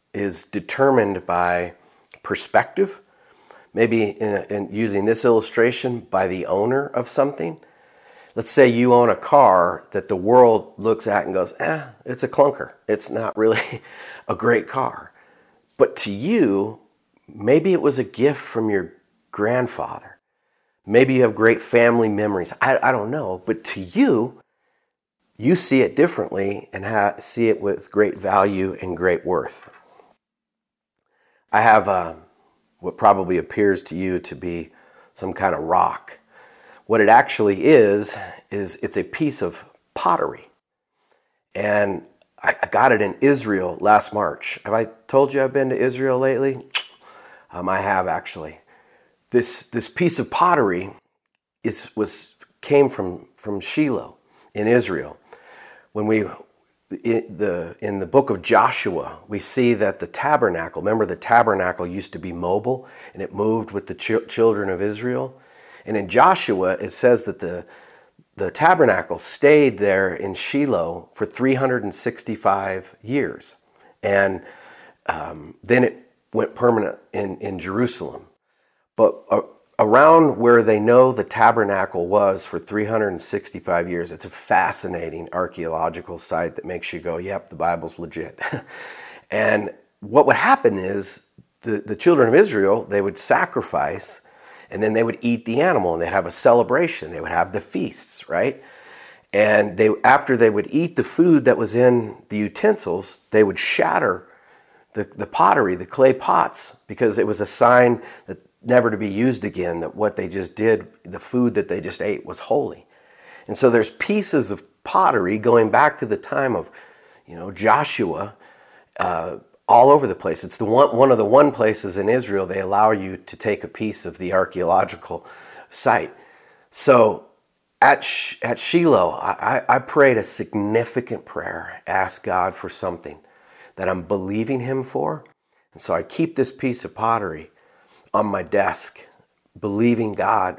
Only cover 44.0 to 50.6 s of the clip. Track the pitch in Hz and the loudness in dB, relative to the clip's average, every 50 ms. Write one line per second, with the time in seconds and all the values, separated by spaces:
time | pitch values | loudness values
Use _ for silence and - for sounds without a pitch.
44 | - - - 107 101 80 - - - - - - - 104 104 113 113 - - _ | 4 0 -2 -2 -2 -2 -4 -6 -8 -10 -10 -10 -6 -2 -2 -2 -2 -4 -8 _
45 | _ - - 135 143 135 131 139 135 131 131 139 135 131 127 - 117 131 123 127 | _ 0 2 2 2 4 2 0 -2 0 0 -2 -2 -2 -2 -2 -2 -2 -2 -2
46 | 135 135 127 127 135 135 135 117 135 139 131 - - - - - - - - _ | -2 -2 0 0 0 0 0 0 -2 -2 -4 -6 -10 -8 -8 -8 -8 -8 -12 _
47 | - - - - - - - - _ _ - 90 90 95 95 95 98 101 98 95 | -20 -20 -20 -20 -20 -20 -20 -20 _ _ -14 -8 -4 -4 -2 -2 0 0 0 0
48 | 92 90 80 90 - - - 87 78 78 78 - _ _ _ _ _ _ _ _ | 0 -2 -4 -6 -8 -10 -12 -12 -14 -14 -16 -20 _ _ _ _ _ _ _ _
49 | _ _ _ _ _ _ - 120 117 - - - - - - 117 107 - - - | _ _ _ _ _ _ -2 0 0 0 0 -2 -4 -6 -6 -6 -6 -6 -4 -2
50 | 175 170 - - 113 - - - 170 180 175 151 | 0 0 0 0 -2 -4 -2 0 0 2 2 2